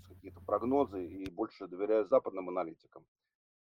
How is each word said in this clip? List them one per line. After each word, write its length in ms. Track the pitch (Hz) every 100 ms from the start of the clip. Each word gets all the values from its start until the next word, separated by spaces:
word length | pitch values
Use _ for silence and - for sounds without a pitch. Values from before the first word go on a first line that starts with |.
| -
какие-то 320 | 87 95 -
прогнозы 640 | - 104 117 135 139 98 87
и 240 | 95 95
больше 380 | 87 107 - 95
доверяю 380 | 87 101 110 95
западным 400 | 131 - 95 92
аналитикам. 560 | 92 85 80 _ - _ _ _ _ _ _